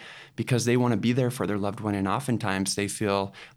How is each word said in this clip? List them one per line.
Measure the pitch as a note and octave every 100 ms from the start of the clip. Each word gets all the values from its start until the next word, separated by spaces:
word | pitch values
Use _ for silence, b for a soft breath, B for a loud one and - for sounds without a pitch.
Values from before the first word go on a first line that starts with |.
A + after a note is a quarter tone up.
| B B B -
because | A2+ A#2+
they | A2+ B2
wanna | B2 A2
be | A2+
there | B2 B2
for | B2
their | F#2 G2+
loved | G2+ G#2
one, | G#2+ G2+
and | F#2+
oftentimes | A2 C3+ A2 G#2 F#2+ F#2+ -
they | G2+
feel | - G#2+ G2 G2 B B